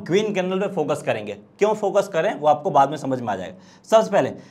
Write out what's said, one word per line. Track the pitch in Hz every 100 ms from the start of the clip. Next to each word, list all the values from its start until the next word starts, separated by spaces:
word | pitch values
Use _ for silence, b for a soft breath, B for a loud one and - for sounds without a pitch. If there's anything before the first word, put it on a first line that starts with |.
ग्रीन | - 185 214
कैंडल | 190 185 190
पे | 196
फोकस | 180 143 143
करेंगे। | 139 113 104 101 - -
क्यों | 208
फोकस | 208 202 196 190
करें | 160 190
वो | 262 147
आपको | 147 196
बाद | 143 139
में | 151
समझ | 135 127
में | 117
आ | 95
जाएगा। | 87 90 B B -
सबसे | 220 185
पहले | 190 196 - B